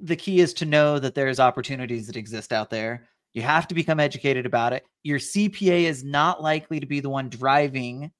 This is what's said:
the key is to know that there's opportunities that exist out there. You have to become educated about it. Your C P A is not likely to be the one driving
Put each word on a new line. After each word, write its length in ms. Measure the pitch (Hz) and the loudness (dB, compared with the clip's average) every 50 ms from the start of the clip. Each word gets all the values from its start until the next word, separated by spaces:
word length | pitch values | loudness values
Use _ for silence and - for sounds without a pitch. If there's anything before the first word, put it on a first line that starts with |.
the 140 | 196 160 170 | -6 -4 -4
key 240 | 170 - 196 190 180 | -4 -2 2 4 4
is 140 | 175 175 180 | 4 4 2
to 120 | - 170 | -2 -2
know 320 | 151 151 151 151 147 147 143 | 2 4 6 6 4 4 2
that 140 | 135 131 - | -2 -2 0
there's 280 | 143 135 131 131 131 | 0 0 2 4 4
opportunities 680 | 131 123 123 131 120 - 139 127 127 120 120 117 107 | 4 4 4 0 -4 -6 -8 -8 -6 -6 -6 -6 -8
that 80 | 110 104 | -10 -10
exist 380 | 110 104 98 113 107 104 - 120 | -10 -10 -8 -10 -10 -6 -4 -4
out 160 | 110 107 - | -4 -4 -4
there. 360 | 113 110 110 113 120 120 - _ _ _ _ _ - | -4 -4 -4 -6 -6 -10 -14 _ _ _ _ _ -10
You 80 | 117 | -4
have 260 | 113 135 151 160 165 | 0 2 2 2 0
to 80 | - 175 | 0 -2
become 240 | 170 160 165 160 156 | -2 -2 0 0 2
educated 460 | 147 139 - 127 - 143 135 127 123 | 0 0 -2 -2 -2 -2 -2 -2 -2
about 260 | 113 127 117 117 120 | -2 -2 0 0 0
it. 140 | 127 135 - _ _ _ - | -2 -4 -6 _ _ _ -4
Your 160 | 147 147 139 | -2 -2 -2
C 300 | - - - 202 208 202 | -2 -2 0 0 0 0
P 200 | 202 - 202 185 | 0 0 2 4
A 160 | 175 175 170 | 4 4 4
is 180 | 165 151 127 131 | 2 0 -4 -6
not 360 | 139 143 143 151 175 180 - | -2 0 2 2 2 0 0
likely 380 | 156 156 156 156 156 - 160 151 | 0 0 0 0 -2 -6 -6 -6
to 60 | 143 | -4
be 160 | 131 147 143 | -4 -4 -4
the 80 | 135 139 | -4 -4
one 180 | 135 135 131 | -4 -4 -6
driving 840 | 123 110 113 127 135 139 147 147 139 131 135 123 123 123 131 147 160 - | -6 -6 -2 2 4 4 4 4 2 -2 -6 -6 -8 -8 -10 -12 -14 -16